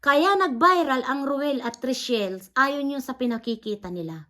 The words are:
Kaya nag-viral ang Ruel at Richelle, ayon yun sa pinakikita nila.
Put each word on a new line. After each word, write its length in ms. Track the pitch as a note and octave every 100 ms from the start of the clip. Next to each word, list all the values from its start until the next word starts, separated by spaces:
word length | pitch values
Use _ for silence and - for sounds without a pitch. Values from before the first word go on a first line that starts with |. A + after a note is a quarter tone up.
Kaya 320 | - C#4+ F4 G4+
nag-viral 720 | F#4 A#3 E4+ F4+ D4+ B3+ -
ang 160 | C#4
Ruel 400 | C#4 C#4 D4 C4+
at 160 | A#3 A#3
Richelle, 640 | B3+ B3+ - A#3 G3 F#3+ - -
ayon 320 | C#4 C#4+ C#4
yun 120 | C#4+
sa 120 | C4 B3+
pinakikita 720 | B3 A#3 A#3 A3+ A3 G#3 F#3+
nila. 400 | F3+ D#3+ E3 D3+